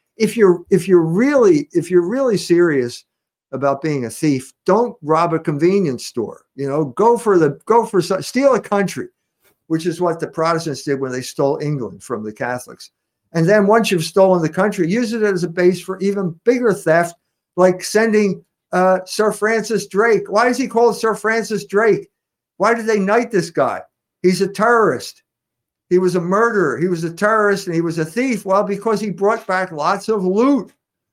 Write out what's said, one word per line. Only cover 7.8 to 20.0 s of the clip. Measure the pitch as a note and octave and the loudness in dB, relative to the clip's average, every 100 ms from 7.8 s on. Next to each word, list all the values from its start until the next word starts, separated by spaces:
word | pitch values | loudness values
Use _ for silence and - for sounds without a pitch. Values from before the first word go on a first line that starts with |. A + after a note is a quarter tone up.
for | A3 F#3+ | 2 0
some, | E3 F#3+ | -2 -4
steal | - B3 C#4 | -4 0 2
a | A3+ | 2
country, | - G3+ G3 - - _ _ _ _ _ - | 0 -2 -2 -6 -12 _ _ _ _ _ -6
which | D#3+ F3 | -4 -4
is | E3 | -2
what | F3 E3 | -2 -2
the | D#3+ | -6
Protestants | - D#3+ E3 D#3+ C3 | -2 0 0 -4 -6
did | - C3+ | -4 -4
when | C3 | -4
they | B2+ | -6
stole | A#2+ - C#3 D#3 | -8 -2 -2 -2
England | D3+ D3 G#2+ G2+ | -4 -6 -8 -12
from | - A#2 | -10 -8
the | G#2+ | -8
Catholics. | G#2+ B2 B2 - - - _ _ _ _ | -8 -6 -6 -10 -20 -20 _ _ _ _
And | E3 E3 | 0 2
then | G#3+ G3 | 4 4
once | A3+ G#3 | 2 2
you've | F3+ | -2
stolen | D#3 G3 F#3+ F#3 | 0 2 4 4
the | D#3 | 0
country, | E3+ G#3 G3+ D#3+ | -2 -2 -2 -2
use | A3 A#3 | -2 -2
it | A#3 | -2
as | G#3 F#3 | -2 -2
a | E3+ | -4
base | E3+ F3+ F#3 | 0 2 2
for | - F#3 | -4 -4
even | G3 G3+ F#3 E3 | -2 -2 -4 -2
bigger | - B3+ A#3+ | 0 2 2
theft, | F#3 E3 E3 E3+ - _ _ _ - | 0 2 2 2 -6 _ _ _ 2
like | F#3 F#3 | 2 2
sending, | - G#3 A3+ G#3+ G#3 E3+ - _ _ | -2 0 2 2 0 -2 -12 _ _
uh, | F#3 F#3 F#3 F#3 | 0 2 2 -2
Sir | - G#3+ | -2 -2
Francis | G#3 G#3 A3+ G#3+ G#3+ - | -2 -2 -2 -2 -4 -2
Drake. | F#3+ | 0